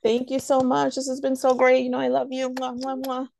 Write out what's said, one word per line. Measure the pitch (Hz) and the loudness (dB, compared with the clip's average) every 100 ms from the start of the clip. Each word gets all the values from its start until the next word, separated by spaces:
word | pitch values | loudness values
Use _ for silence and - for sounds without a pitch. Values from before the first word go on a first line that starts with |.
Thank | 233 233 254 | 2 0 0
you | 262 | -6
so | - 269 | 0 2
much. | 262 277 277 262 | 4 2 0 -2
This | 269 | -6
has | 262 | -2
been | 269 262 | -2 0
so | 269 | 2
great. | 254 254 262 | 4 6 4
You | 254 | 2
know, | 247 | -2
I | 262 | 0
love | 262 262 | 0 -2
you. | 262 262 | -4 -4
Mwah, | 254 254 247 | -4 -8 -6
mwah, | 262 269 | -8 -6
mwah. | 262 254 262 | -6 -6 -6